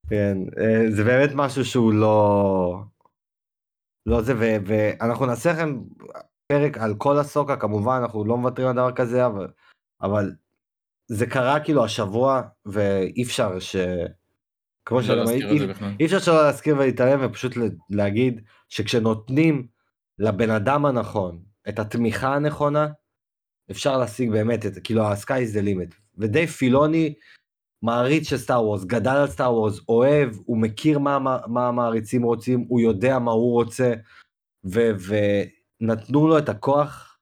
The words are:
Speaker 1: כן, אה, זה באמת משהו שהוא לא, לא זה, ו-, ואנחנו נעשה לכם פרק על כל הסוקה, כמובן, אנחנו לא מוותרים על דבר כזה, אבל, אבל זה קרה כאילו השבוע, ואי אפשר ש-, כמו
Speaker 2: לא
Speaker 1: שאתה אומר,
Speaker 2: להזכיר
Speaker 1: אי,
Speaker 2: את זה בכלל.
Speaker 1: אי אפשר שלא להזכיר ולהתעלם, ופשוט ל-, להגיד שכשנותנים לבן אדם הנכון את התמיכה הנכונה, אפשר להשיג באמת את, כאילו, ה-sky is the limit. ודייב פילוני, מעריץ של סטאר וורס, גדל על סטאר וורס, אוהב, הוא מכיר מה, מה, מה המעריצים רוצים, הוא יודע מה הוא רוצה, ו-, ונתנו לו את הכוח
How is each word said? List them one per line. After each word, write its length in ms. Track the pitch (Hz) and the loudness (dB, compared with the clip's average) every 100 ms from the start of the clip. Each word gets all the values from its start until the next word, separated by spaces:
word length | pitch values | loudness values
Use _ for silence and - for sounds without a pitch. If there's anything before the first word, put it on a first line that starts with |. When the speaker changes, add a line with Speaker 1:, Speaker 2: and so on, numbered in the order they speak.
| - | -2
Speaker 1:
כן, 280 | 107 101 95 92 - | 0 0 -2 -6 -2
אה, 340 | 110 110 113 | 2 2 2
זה 120 | 104 | 2
באמת 260 | 107 127 147 139 | 2 4 2 0
משהו 300 | 139 139 123 | -2 -2 0
שהוא 280 | 127 113 | 2 4
לא, 800 | 107 110 107 104 101 98 95 90 92 104 _ _ _ _ _ _ _ _ _ _ _ 107 | 4 4 4 4 4 2 2 -2 -4 -12 _ _ _ _ _ _ _ _ _ _ _ 0
לא 160 | 117 | 0
זה, 120 | 113 117 | 2 0
ו-, 200 | 113 110 95 | 2 0 0
ואנחנו 600 | 107 107 - 113 113 127 | 0 0 0 -4 0 -2
נעשה 260 | 120 170 | 0 -2
לכם 280 | 160 160 131 - - - - - _ _ | 0 -4 -6 -12 -20 -20 -20 -20 _ _
פרק 300 | 143 147 123 | 0 0 0
על 160 | 110 107 | -4 0
כל 200 | 143 143 | 2 2
הסוקה, 360 | 143 147 139 131 | 0 -2 -2 -2
כמובן, 420 | 107 104 110 131 | -2 -2 0 -2
אנחנו 220 | 120 107 107 | -2 -4 -2
לא 120 | 120 | 0
מוותרים 300 | 127 127 131 | -2 -2 -2
על 80 | 123 | 0
דבר 160 | 127 | 0
כזה, 340 | 123 123 123 123 | 0 -2 2 0
אבל, 220 | 98 90 _ _ _ _ _ | -2 -10 _ _ _ _ _
אבל 300 | 98 104 98 - _ _ _ _ _ _ - | -2 -2 -2 -8 _ _ _ _ _ _ -10
זה 180 | 110 117 | -4 -2
קרה 320 | 135 123 147 | 0 0 0
כאילו 260 | 151 143 107 | 2 0 0
השבוע, 560 | 113 101 110 131 131 120 _ 104 | -2 -4 0 0 0 -4 _ -8
ואי 580 | 101 101 98 92 - | -2 0 0 -2 -4
אפשר 360 | 123 - 107 92 | -4 -2 -2 -4
ש-, 160 | 92 98 90 87 85 - _ _ _ _ _ _ - | -6 -4 -2 -4 -6 -10 _ _ _ _ _ _ -2
כמו 120 | 123 | -2
Speaker 2:
לא 60 | |
Speaker 1:
שאתה 100 | 120 | 2
אומר, 100 | 120 113 | 0 0
Speaker 2:
להזכיר 180 | 123 - | -2 0
Speaker 1:
אי, 60 | 151 | 0
Speaker 2:
את 40 | |
זה 80 | 131 | 0
בכלל. 240 | 95 101 101 | -6 -8 -2
Speaker 1:
אי 60 | 156 | 0
אפשר 140 | 190 | 2
שלא 240 | 180 160 | 4 6
להזכיר 320 | 147 139 151 139 | 4 2 0 2
ולהתעלם, 440 | 135 127 127 139 127 | 2 4 2 4 0
ופשוט 320 | 110 127 120 | -4 -6 -2
ל-, 40 | 110 90 _ | -4 -4 _
להגיד 520 | 101 101 104 127 113 - _ _ | -2 0 2 0 -2 -14 _ _
שכשנותנים 1000 | - 104 123 110 107 107 135 160 143 123 _ _ _ _ - | -8 -2 0 0 -2 -2 2 2 0 -6 _ _ _ _ -2
לבן 300 | 107 98 113 | -2 0 0
אדם 360 | 110 104 143 143 | 0 0 2 2
הנכון 540 | 123 101 107 90 85 92 _ - | 0 -2 -4 -4 -8 -20 _ -10
את 100 | 107 | -6
התמיכה 560 | 107 117 117 113 131 143 | -4 -2 -2 0 -2 0
הנכונה, 520 | 147 147 147 147 151 147 _ _ _ _ _ _ - | -2 0 0 0 -2 -6 _ _ _ _ _ _ -16
אפשר 260 | - 143 135 | -4 0 0
להשיג 340 | 117 104 120 | -2 -2 -2
באמת 340 | 107 110 113 104 | 0 0 -2 -4
את, 60 | 90 | -8
כאילו, 200 | - 113 | -2 0
ה-sky 220 | 107 101 - | 0 -2 -4
is 280 | 135 117 104 | -4 -2 -2
the 100 | 101 | -2
limit. 300 | 92 87 _ _ - | -4 -6 _ _ -6
ודייב 320 | 107 131 165 | -2 0 -2
פילוני, 640 | - 131 131 151 160 156 147 _ _ _ _ _ _ | 0 2 4 4 2 -2 -4 _ _ _ _ _ _
מעריץ 480 | 110 120 127 156 160 | -2 0 2 0 0
של 80 | 135 | -6
סטאר 260 | 127 127 | 0 0
וורס, 200 | 107 101 92 | 2 -2 -2
גדל 240 | 117 110 139 | -2 0 2
על 120 | 143 | 0
סטאר 260 | - 131 | 0 0
וורס, 260 | 117 107 104 - | 2 0 -2 0
אוהב, 400 | 113 131 147 135 104 - | 4 4 4 2 -4 -4
הוא 120 | 117 | -2
מכיר 420 | 113 110 156 143 | -2 0 0 2
מה, 200 | 143 139 | 0 0
מה, 180 | 131 127 110 | 0 -2 -2
מה 200 | 120 123 | -2 0
המעריצים 560 | 120 120 113 107 127 | 0 0 -2 -2 -2
רוצים, 420 | 120 117 127 127 117 | 0 -2 0 -2 0
הוא 120 | 123 | 2
יודע 380 | 113 101 123 131 | 2 2 0 0
מה 120 | 120 | 0
הוא 200 | 113 120 | 0 2
רוצה, 400 | 120 113 104 123 110 - - _ _ _ _ 95 | 2 0 0 -2 -2 -10 -20 _ _ _ _ -4
ו-, 260 | 104 117 101 90 104 104 101 - _ _ _ | 2 2 0 -2 0 2 0 -2 _ _ _
ונתנו 460 | 113 110 - 139 156 | -2 -2 0 2 4
לו 100 | 160 | 4
את 120 | 143 | 2
הכוח 680 | 104 - 143 143 - - _ | -4 0 0 0 -6 -20 _